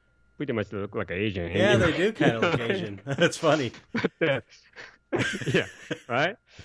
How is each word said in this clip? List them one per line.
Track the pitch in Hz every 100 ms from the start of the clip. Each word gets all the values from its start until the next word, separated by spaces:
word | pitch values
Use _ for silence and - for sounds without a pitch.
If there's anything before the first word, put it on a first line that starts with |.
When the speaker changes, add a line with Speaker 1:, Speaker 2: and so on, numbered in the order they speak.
| _ _ _ -
Speaker 1:
pretty | 139
much | 113 101
look | 104 101
like | 113 95
Asian. | 87 110 92 85
Speaker 2:
Yeah, | 90 196
Speaker 1:
You | 208
Speaker 2:
they | 170
Speaker 1:
know? | 147
Speaker 2:
do | 196
kinda | 220 139 113
Speaker 1:
<laughs> | 170
Speaker 2:
look | 143
Asian. | 117 98 107 98
<laughs> | 139 139
That's | 165 -
funny. | 160 151 120 - -
Speaker 1:
But, | 226 - -
uh, | 160 135 - - _ - - - -
<laughs> | - - - -
yeah, | 156 104 - - 160 -
right? | 120 165 214 _ -